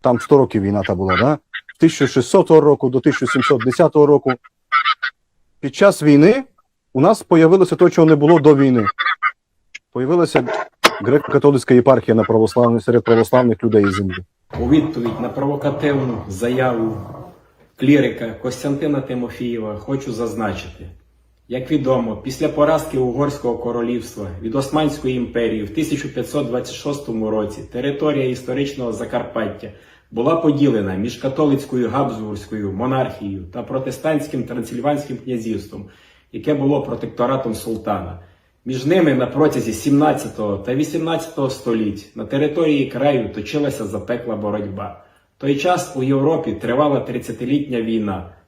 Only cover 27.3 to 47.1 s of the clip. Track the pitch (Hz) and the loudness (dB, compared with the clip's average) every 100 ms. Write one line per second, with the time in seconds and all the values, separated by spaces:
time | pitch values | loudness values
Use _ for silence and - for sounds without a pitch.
27.3 | 107 104 - - 123 139 143 151 135 127 | -2 -4 -8 -10 -6 -6 -2 -2 0 -2
28.3 | 123 - 131 139 - 120 104 113 98 98 | -4 -6 -4 -4 -6 -8 -6 -6 -6 -6
29.3 | 117 104 - 107 - _ _ _ 113 131 | -6 -6 -8 -16 -18 _ _ _ -4 0
30.3 | 165 160 135 143 110 95 92 117 - 135 | 0 0 2 2 2 -2 -4 -6 -6 -6
31.3 | 147 147 135 - 127 117 131 123 110 107 | 0 0 0 -2 -4 -2 -2 -4 -6 -8
32.3 | 101 - 107 98 92 127 - 104 - 101 | -10 -10 -8 -6 -4 -2 -2 -4 -6 -10
33.3 | 95 85 123 - 131 131 120 127 131 - | -10 -12 -12 -8 -6 -6 -6 -2 -2 -4
34.3 | 131 113 123 110 120 147 147 - 120 127 | -8 -6 -8 -8 -4 -2 -2 -6 -12 -8
35.3 | 120 110 101 - 101 98 _ _ _ _ | -8 -6 -6 -8 -16 -18 _ _ _ _
36.3 | 113 151 139 139 143 127 117 110 - 123 | -8 -4 0 0 0 -2 -8 -10 -4 -2
37.3 | 131 117 101 113 110 110 98 87 87 - | -2 -4 -6 -6 -8 -4 -6 -6 -14 -20
38.3 | _ _ _ 123 127 135 185 151 127 123 | _ _ _ -8 -4 2 4 4 2 -2
39.3 | 143 151 135 110 107 143 143 151 - 113 | 2 0 0 -4 -4 2 4 4 0 -6
40.3 | - 107 98 123 135 147 165 160 160 - | -6 -6 -4 -4 -2 -2 -4 -4 -4 -6
41.3 | - 135 - 120 110 104 98 - - 110 | -4 -4 -4 -2 -2 -2 -6 -14 -14 -6
42.3 | 139 151 156 156 139 127 123 143 131 104 | -2 0 0 2 2 0 0 0 0 -4
43.3 | 110 - 151 143 - 104 107 - 120 120 | -8 -6 -2 -2 -4 -8 -8 -6 -6 -6
44.3 | 107 104 104 101 95 101 - _ _ _ | -6 -4 -4 -6 -10 -12 -14 _ _ _
45.3 | _ 139 139 175 180 - 135 131 139 139 | _ -2 0 0 -2 -4 -4 0 2 2
46.3 | 120 - - 113 127 147 131 - | 0 -4 -6 -2 0 2 0 -4